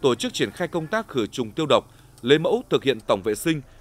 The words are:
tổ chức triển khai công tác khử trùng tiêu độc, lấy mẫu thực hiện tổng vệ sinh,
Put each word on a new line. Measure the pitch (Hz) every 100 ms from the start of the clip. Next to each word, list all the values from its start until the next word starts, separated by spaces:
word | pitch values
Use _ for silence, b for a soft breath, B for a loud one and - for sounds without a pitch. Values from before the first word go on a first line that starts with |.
tổ | 139
chức | 120 254
triển | - 113
khai | - 175
công | 170 156
tác | 220 220
khử | 139 101
trùng | - 110
tiêu | 104 151
độc, | 113 b b b b
lấy | 120 151
mẫu | 165 226 -
thực | 151
hiện | 135 110
tổng | - 104
vệ | 110
sinh, | 104 165 156 b b